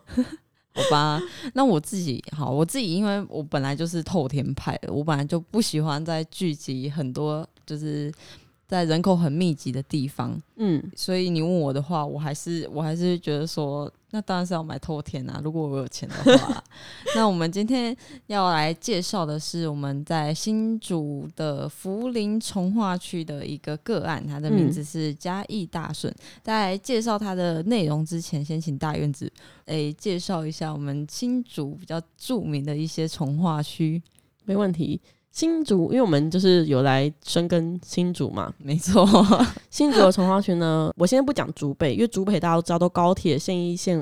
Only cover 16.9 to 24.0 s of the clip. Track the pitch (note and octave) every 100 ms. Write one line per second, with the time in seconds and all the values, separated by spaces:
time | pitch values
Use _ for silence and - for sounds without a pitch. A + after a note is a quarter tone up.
16.9 | - A#4+ D5 A3 F3 E3 F3 A3 C4 A#3
17.9 | B3+ - C4+ - G#3 F#3 D#3+ D#3 E3 -
18.9 | F#3+ F3+ G#3 D3+ D3+ - E3+ D#3+ D3 C#3
19.9 | C#3 D3 E3 D3+ D#3+ - A3 A3 A3+ -
20.9 | E3+ D3 C#3+ D3+ - D#3 C#3 C#3+ - F#3
21.9 | G3 B3 A#3 G#3 A3 - G3+ F#3 G#3+ G3+
22.9 | F3+ - F3+ D#3+ C#3+ - C#3+ - D3+ -
23.9 | G#3+